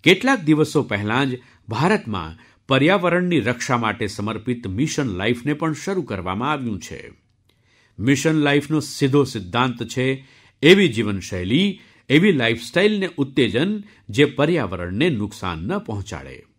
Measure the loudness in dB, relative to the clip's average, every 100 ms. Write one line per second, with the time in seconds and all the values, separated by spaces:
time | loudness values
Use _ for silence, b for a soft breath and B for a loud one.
0 | 6 4 4 2 4 2 4 0 0 -2
1 | 0 0 -2 -4 b b -8 -2 2 0
2 | -2 -6 -8 -12 -20 _ 0 2 4 2
3 | 2 0 2 0 0 -4 -2 0 0 -2
4 | -6 -4 -6 -4 -6 -6 -6 -4 -4 -2
5 | -4 -2 -2 -2 -2 -2 -4 -4 -4 -4
6 | -4 -6 -4 -4 -4 -4 -4 -6 -10 -16
7 | -16 -20 _ _ _ _ _ _ _ -4
8 | 0 2 2 2 4 2 2 -2 -2 -2
9 | 2 2 2 -4 -4 0 0 -2 -8 -2
10 | -2 -2 -8 b b _ 6 8 6 2
11 | -2 -2 -6 -6 0 0 0 -2 B B
12 | 2 4 4 4 0 -2 -2 0 2 0
13 | -4 -4 -2 0 2 2 0 -4 B B
14 | -6 2 2 2 0 0 -2 -6 -6 0
15 | 0 0 -4 -6 -6 -6 -6 -6 -6 -8
16 | -8 -12 -12 -20 _